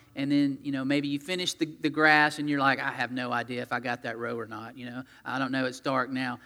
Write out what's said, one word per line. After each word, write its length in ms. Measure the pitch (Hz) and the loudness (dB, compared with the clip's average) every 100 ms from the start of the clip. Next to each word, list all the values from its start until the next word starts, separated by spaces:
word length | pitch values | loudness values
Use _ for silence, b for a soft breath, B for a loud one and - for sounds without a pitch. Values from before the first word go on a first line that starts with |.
| b | b
and 180 | - 139 | -6 2
then, 240 | 143 143 135 | 4 2 0
you 100 | 147 | -6
know, 140 | 135 135 | -4 0
maybe 200 | 143 143 | 0 0
you 120 | 143 | -4
finish 340 | 143 180 180 | -4 -2 -2
the, 140 | - 156 | -2 -4
the 240 | 151 156 | -2 -2
grass, 480 | 147 156 151 151 147 | 4 8 8 6 2
and 100 | 147 | -2
you're 100 | 143 | 2
like, 220 | 135 131 | 4 2
"I 100 | 135 | 0
have 220 | 131 120 | -4 -4
no 200 | 127 123 | -4 -2
idea 280 | 120 117 123 | -2 -2 -6
if 100 | 120 | -4
I 100 | 123 | -4
got 240 | 123 120 | -4 -4
that 120 | 123 113 | -6 -6
row 220 | 117 117 | -6 -6
or 80 | 110 | -8
not, 320 | 110 113 127 | -10 -12 -14
you 80 | 123 | -12
know. 160 | 123 135 B - | -12 -14 B -8
I 120 | 123 | -4
don't 140 | 135 | -2
know, 140 | 131 131 | 0 -2
it's 140 | 123 | -4
dark 280 | - 131 127 | -2 0 0
now, 320 | 131 131 123 | -2 -4 -6